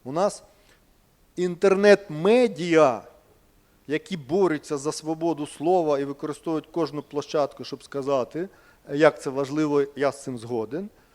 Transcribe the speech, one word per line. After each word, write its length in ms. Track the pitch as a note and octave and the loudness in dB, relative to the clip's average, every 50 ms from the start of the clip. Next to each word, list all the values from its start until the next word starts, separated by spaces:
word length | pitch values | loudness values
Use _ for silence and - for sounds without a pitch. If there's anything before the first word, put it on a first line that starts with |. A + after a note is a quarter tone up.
| - | -12
У 80 | B2 C3+ | -6 -2
нас 300 | E3 F#3+ G#3 - - - _ _ _ _ _ _ _ _ _ _ _ _ _ _ _ _ _ _ | 0 0 0 -2 -4 -14 _ _ _ _ _ _ _ _ _ _ _ _ _ _ _ _ _ _
інтернет-медіа, 1700 | - F3 F3+ F3 E3+ - G3 F#3+ F#3+ G3+ G#3 G3+ G3 - - D#3 D3+ D#3+ G3 A3+ B3 B3 A#3 F#3+ D3 E3+ F3 D#3+ D#3+ D3+ C3+ A#2+ G#2 - - - _ _ _ _ _ _ _ _ _ _ _ _ _ _ | -4 -4 -4 -2 2 2 2 4 6 6 6 6 6 4 -2 -8 -2 2 4 4 4 4 2 0 -2 -2 2 6 6 6 6 4 0 -6 -14 -20 _ _ _ _ _ _ _ _ _ _ _ _ _ _
які 300 | - C#3 D#3 - - F#3+ | -6 -6 -6 -6 -8 -12
борються 600 | E3 C#3 A#2 D3+ G3 G3 F3 D#3 D3 - - D#3 C#3+ | -10 -6 -4 0 2 2 2 0 -2 -6 -6 -8 -6
за 140 | C3+ D#3 D3 | -4 -6 -6
свободу 540 | - - D#3 D#3+ D#3+ E3 E3+ D#3+ C#3+ D3 | -6 -6 -8 -6 -4 -2 -4 -2 -4 -6
слова 520 | C#3+ - - C#3+ E3 F#3 F#3 E3 D3+ D3 C#3 | -10 -10 -4 0 2 2 2 2 2 0 0
і 60 | C#3+ | -2
використовують 640 | C#3 C#3+ - - D3+ C#3+ - - E3+ E3 D#3 C#3+ - - | -4 -8 -8 -8 -10 -8 -8 -6 -4 -4 -4 -6 -6 -4
кожну 300 | E3+ E3 C#3 C#3 D3 C#3 | -4 -4 -4 -4 -8 -12
площадку, 600 | - - C#3+ C3+ - - D#3 C#3+ C3 - - C3+ | -8 -8 -8 -6 -4 -2 -2 -2 -2 -4 -10 -14
щоб 200 | - - C3 - | -12 -14 -14 -14
сказати, 640 | - - C#3 C3 C3+ C#3 C3+ A#2+ A2+ - D3+ F3+ G3 - _ _ _ _ _ _ - D3 | -10 -10 -6 -4 -2 0 0 -2 -2 -6 -8 -8 -10 -12 _ _ _ _ _ _ -6 2
як 300 | C#3+ D#3+ D3+ C#3 - - | 6 6 6 6 4 -4
це 80 | D3 | -6
важливо, 540 | C3 C3+ C#3 B2+ C#3+ D#3 D#3 D3+ D3 C#3+ C#3 C#3 - | -4 -4 -4 -4 -2 -2 -2 0 2 0 0 0 -2
я 160 | C3 C#3 C#3+ C3+ | -2 -2 -2 -2
з 100 | - - | -4 -8
цим 160 | C#3+ C3 A#2 | -12 -10 -10
згоден. 500 | A2 A#2 B2 A#2 A2 G#2 A#2 D#3+ G3+ G#3+ - _ _ _ | -8 -6 -6 -6 -6 -6 -8 -10 -10 -10 -14 _ _ _